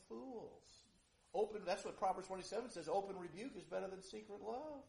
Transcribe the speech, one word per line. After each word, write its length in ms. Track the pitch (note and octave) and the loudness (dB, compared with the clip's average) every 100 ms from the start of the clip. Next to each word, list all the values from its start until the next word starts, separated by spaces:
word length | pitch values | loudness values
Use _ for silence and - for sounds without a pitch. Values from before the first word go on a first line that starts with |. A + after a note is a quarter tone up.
| - | -10
fools. 600 | A3+ C4 A3+ D#3+ - - - - - _ _ - | -8 -6 -6 -8 -12 -18 -20 -20 -20 _ _ -2
Open, 280 | F#3 G#3+ G#3 F3 | 4 4 2 2
that's 160 | G3+ | 2
what 140 | G3+ D#3 | 2 2
Proverbs 320 | G3 F#3 F#3 | 4 4 0
twenty-seven 420 | F#3+ E3+ G3+ A#3+ | -4 0 0 0
says, 160 | F3 D#3 | -2 4
"Open 240 | F#3 G3 F#3 | 4 4 -2
rebuke 380 | F3 E3 C4 G3+ | -4 -4 -6 -6
is 80 | |
better 240 | D#3 F#3 F#3+ | -2 0 0
than 160 | F#3+ | -4
secret 400 | - G#3+ G#3+ G3+ | -6 -8 -6 -6
love." 400 | G3 B3 D#4 C#4+ | -2 -2 -2 -8